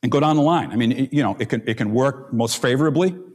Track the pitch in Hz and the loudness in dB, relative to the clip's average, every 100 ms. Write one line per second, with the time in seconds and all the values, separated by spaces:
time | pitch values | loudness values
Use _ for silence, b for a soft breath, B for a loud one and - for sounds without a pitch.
0 | 117 143 151 156 147 170 - 110 113 123 | 0 0 2 2 2 2 0 -2 0 0
1 | 135 143 113 101 110 123 113 113 110 110 | 0 0 0 -2 -4 -4 -2 -2 0 2
2 | 135 131 127 113 117 - 131 131 156 143 | 2 0 -6 -2 -2 0 0 2 2 2
3 | 185 180 - | 0 -2 -16